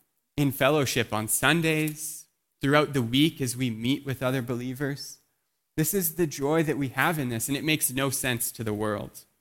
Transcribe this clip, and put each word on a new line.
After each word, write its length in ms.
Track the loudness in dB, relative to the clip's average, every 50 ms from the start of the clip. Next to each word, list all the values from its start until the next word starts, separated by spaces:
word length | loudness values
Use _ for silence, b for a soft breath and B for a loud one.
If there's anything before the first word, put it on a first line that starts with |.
| _ _ _ _ _ _ _
in 140 | 0 0 0
fellowship 640 | 2 2 4 4 4 4 2 2 2 0 0 0 -2
on 160 | -2 -2 -2
Sundays, 960 | -2 2 4 4 4 4 2 2 2 0 0 -2 -4 -6 -10 -12 -12 -12 -16 _ _ _ _ _ _ _
throughout 320 | 2 4 6 6 4 4 2
the 100 | 0 0
week 380 | 2 4 4 4 4 2 0
as 160 | -4 -4 -2
we 140 | -2 -2 -4
meet 340 | -2 -2 0 0 0 0 -2
with 160 | -6 -6 -4
other 220 | -2 -2 -2 -2 -2
believers. 760 | -4 -4 -4 -4 -6 -6 -4 -4 -6 -6 -6 -10 -14 -16 -20 _ _ _ _ _ _ _ _ _ _ _
This 180 | -2 0 0 0
is 220 | 0 -2 -2 0
the 100 | 0 -2
joy 380 | -2 0 -2 0 2 2 2 2
that 120 | 2 0
we 120 | -2 -2 -2
have 280 | 0 0 0 2 2
in 120 | 0 -2 -2
this, 180 | -2 -4 -2
and 100 | -2 -4
it 60 | -2 0
makes 300 | 0 0 0 0 -2 0
no 180 | 0 0 0
sense 400 | 0 -2 -2 -2 -2 -2 -2 -6
to 140 | -6 -6 -4
the 100 | -4 -2
world. 460 | -2 -2 -2 -2 -2 -6 -8 -12 -16 -20 _ _ _